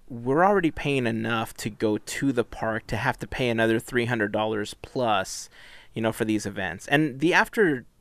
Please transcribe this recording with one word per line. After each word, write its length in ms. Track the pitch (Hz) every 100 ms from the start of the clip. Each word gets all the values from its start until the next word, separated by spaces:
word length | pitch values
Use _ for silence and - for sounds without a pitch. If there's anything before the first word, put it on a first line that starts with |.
| -
we're 380 | 117 120 147 190
already 260 | 202 165
paying 340 | - 147 139 117
enough 460 | 113 113 113 113 -
to 140 | 117
go 280 | 104 110 104
to 340 | - - 139
the 140 | 120 110
park 420 | - 113 110 -
to 80 | 110
have 220 | 127 -
to 80 | 113
pay 220 | - 127
another 300 | 113 113 113
three 260 | - 123 117
hundred 260 | 117 104
dollars 420 | 104 110 104 104 -
plus, 680 | - 131 117 101 95 - - - - - -
you 80 | 113
know, 120 | 113
for 100 | -
these 220 | 110 107 104
events. 420 | 101 95 90 -
And 320 | 143 156 131
the 140 | 160
after, 500 | 170 220 233 185 127 - _